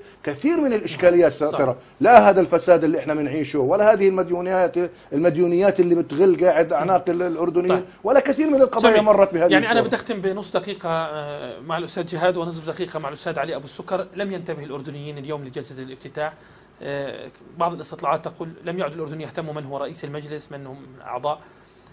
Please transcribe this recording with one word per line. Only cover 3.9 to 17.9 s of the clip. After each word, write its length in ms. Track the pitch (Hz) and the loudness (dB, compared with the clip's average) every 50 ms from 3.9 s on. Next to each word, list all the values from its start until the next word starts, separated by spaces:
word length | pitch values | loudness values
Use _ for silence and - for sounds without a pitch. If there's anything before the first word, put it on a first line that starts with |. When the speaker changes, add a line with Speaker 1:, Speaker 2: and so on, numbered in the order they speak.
| 226 | 4
Speaker 1:
هذه 160 | 190 196 190 | 4 4 2
المديونيات، 640 | 190 185 180 165 175 175 180 185 185 185 180 165 170 175 175 170 - - - - - | 2 2 0 -2 -4 -4 -2 -2 0 0 0 0 0 -2 -4 -4 -6 -12 -12 -6 -2
المديونيات 640 | 143 170 175 151 160 180 170 175 175 196 196 190 190 | 0 2 2 2 2 2 2 2 2 2 4 4 4
اللي 160 | 175 175 170 | 4 4 2
بتغل 500 | 170 165 - 143 147 190 190 175 143 175 | 2 0 0 0 2 4 4 4 4 4
قاعد 280 | 185 151 156 170 160 180 | 4 4 4 2 2 0
أعناق 360 | 143 156 185 190 175 180 180 | 0 2 2 2 2 2 0
Speaker 2:
مم. 60 | 170 | -2
Speaker 1:
ال-، 60 | 175 | -2
الأردنيين، 540 | 180 180 165 160 175 170 160 175 175 185 165 | -2 -4 -2 -2 -2 -2 0 0 2 2 0
Speaker 2:
طيب. 100 | 180 - - - - - | 0 -2 -6 -12 -6 -2
Speaker 1:
ولا 160 | 208 269 277 | 2 2 2
كثير 300 | - 285 269 - 311 311 | 2 2 0 0 0 2
من 120 | 285 269 | 4 4
القضايا 320 | 262 - - 226 220 240 220 | 4 4 4 4 6 6 6
Speaker 2:
جميل. 120 | 214 214 | 6 6
Speaker 1:
مرت 280 | 214 202 196 196 196 180 | 6 6 6 4 4 2
بهذه 180 | 165 170 180 | 2 4 4
Speaker 2:
يعني 140 | 190 190 - | 4 4 4
أنا 60 | 220 | 4
Speaker 1:
الصورة. 160 | 233 233 - | 2 2 0
Speaker 2:
بدي 80 | - 247 | 0 -2
أختم 260 | 208 - - 226 196 | -4 -4 -6 -6 -4
بنص 320 | 175 190 190 208 190 - - | -4 -4 -4 -6 -6 -6 -6
دقيقة، 360 | 180 180 202 190 180 - 165 | -6 -6 -6 -10 -8 -6 -4
آه، 720 | 165 165 165 151 151 151 147 147 147 147 135 123 101 92 | -4 -4 -4 -6 -8 -8 -10 -10 -10 -10 -12 -12 -14 -12
مع 180 | 131 165 165 | -10 -8 -6
الأستاذ 280 | 165 175 165 - 190 170 | -6 -6 -8 -8 -8 -8
جهاد 320 | 170 175 156 170 185 180 | -8 -4 0 0 0 0
ونصف 300 | 180 165 170 170 165 156 | 0 -4 -6 -8 -10 -10
دقيقة 320 | 165 147 165 175 170 - 156 | -10 -8 -8 -8 -8 -8 -10
مع 100 | 151 139 | -10 -10
الأستاذ 300 | 147 - - 180 156 143 | -12 -10 -10 -8 -6 -4
علي 160 | 143 165 160 | -4 -6 -6
أبو 100 | 139 143 | -10 -12
السكر. 420 | 135 - - 143 - 196 185 185 190 180 | -14 -16 -16 -10 -6 -6 -6 -6 -8 -8
لم 160 | 185 202 196 | -8 -8 -8
ينتبه 320 | 190 170 170 175 160 147 143 | -8 -8 -10 -10 -10 -10 -12
الأردنيين 540 | 147 131 143 131 156 139 143 143 151 147 | -12 -12 -12 -12 -12 -14 -14 -14 -14 -14
اليوم 260 | 147 131 147 151 143 139 | -12 -12 -10 -10 -10 -12
لجلسة 400 | 131 127 147 135 - 135 131 131 | -12 -14 -14 -14 -14 -14 -16 -16
الافتتاح. 500 | 131 131 - - 139 135 151 151 156 156 - - - - - _ _ _ - | -16 -16 -18 -20 -14 -10 -8 -8 -8 -10 -12 -20 -20 -20 -20 _ _ _ -14
آه، 480 | - 143 139 143 139 131 107 - - - - _ - - - | -10 -8 -8 -8 -8 -10 -10 -12 -16 -18 -20 _ -20 -14 -8
بعض 160 | 165 170 170 170 | -4 -4 -4 -4
الاستطلاعات 520 | - 156 - | -6 -12 -14